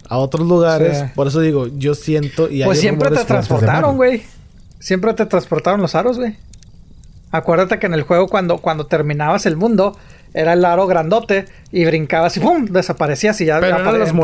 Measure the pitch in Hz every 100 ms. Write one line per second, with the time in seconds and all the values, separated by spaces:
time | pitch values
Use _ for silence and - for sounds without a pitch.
0 | - 123 135 156 170 175 165 160 165 143
1 | 135 - 139 156 160 143 123 143 143 143
2 | 156 151 143 - 160 139 131 156 196 151
3 | 139 190 220 202 - 107 110 262 285 269
4 | 254 233 - - - - - - - 185
5 | 214 220 214 180 - 156 175 202 175 160
6 | 240 240 233 214 - - - - - -
7 | - - - 160 170 165 185 208 196 156
8 | 139 175 185 202 175 - 175 156 147 156
9 | 151 147 151 202 196 156 226 202 196 -
10 | - - - - 160 175 175 175 190 175
11 | 160 226 226 196 190 - - 185 165 160
12 | 147 165 170 180 233 339 208 180 175 151
13 | 151 139 208 208 156 156 185 175 190 226
14 | 190 165